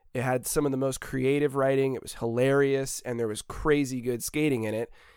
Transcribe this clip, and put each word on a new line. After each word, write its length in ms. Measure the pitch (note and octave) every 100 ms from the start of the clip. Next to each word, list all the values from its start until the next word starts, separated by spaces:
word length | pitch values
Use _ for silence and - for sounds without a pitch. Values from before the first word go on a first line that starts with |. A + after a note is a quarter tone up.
| _
It 80 | B2+
had 240 | B2+ B2+ -
some 200 | D#3 D3
of 40 |
the 60 | C3
most 220 | C3+ C3
creative 540 | - C3+ C3 C#3+ D3 C3+
writing. 380 | C3+ C3+ C3+
It 80 | B2
was 140 | - -
hilarious, 840 | A#2 A#2 C3+ C#3 C#3 C3+ C3+ - -
and 120 | A#2
there 80 | A2+
was 120 | G#2+
crazy 640 | - - D#3 D3 C3+ C3
good 200 | A#2+ A#2+
skating 420 | - D3 D3+ B2
in 100 | A2
it. 160 | G#2+ A#2+ - -